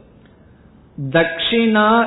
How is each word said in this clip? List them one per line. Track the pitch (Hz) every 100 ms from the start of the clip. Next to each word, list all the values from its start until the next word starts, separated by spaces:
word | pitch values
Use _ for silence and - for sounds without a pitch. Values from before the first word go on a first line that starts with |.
| - - - - - - - - - - 139
தக்ஷிணா | 160 165 - - 233 226 214 214 226